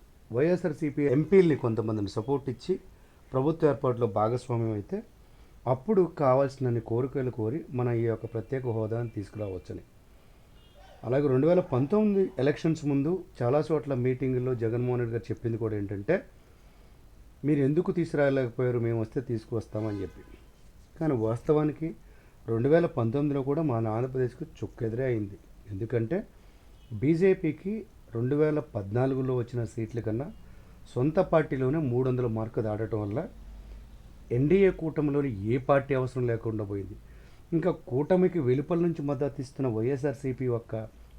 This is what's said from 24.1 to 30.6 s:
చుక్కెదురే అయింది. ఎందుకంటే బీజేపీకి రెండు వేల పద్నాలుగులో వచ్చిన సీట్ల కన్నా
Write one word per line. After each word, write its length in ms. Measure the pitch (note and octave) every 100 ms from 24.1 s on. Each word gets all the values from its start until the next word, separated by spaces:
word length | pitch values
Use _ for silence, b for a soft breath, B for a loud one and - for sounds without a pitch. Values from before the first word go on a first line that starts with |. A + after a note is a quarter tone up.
| C3 B2 -
చుక్కెదురే 600 | D#3+ - A2 - A#2 A2+
అయింది. 340 | C3 A2+ G2+ F#2 - - -
ఎందుకంటే 560 | G2 A2+ A#2+ A2+ F3+ - b b b b b -
బీజేపీకి 920 | A2 C3+ E3 F#3+ F#3 D#3+ - F#3 A3 - - -
రెండు 220 | A#2 B2 D3
వేల 240 | D3+ D3+
పద్నాలుగులో 760 | D3 A2 G2 A#2 C3+ C3 C3 B2+
వచ్చిన 280 | A#2 A#2+
సీట్ల 360 | A2 - - A#2
కన్నా 320 | G#2+ A2+ D#3+ - B B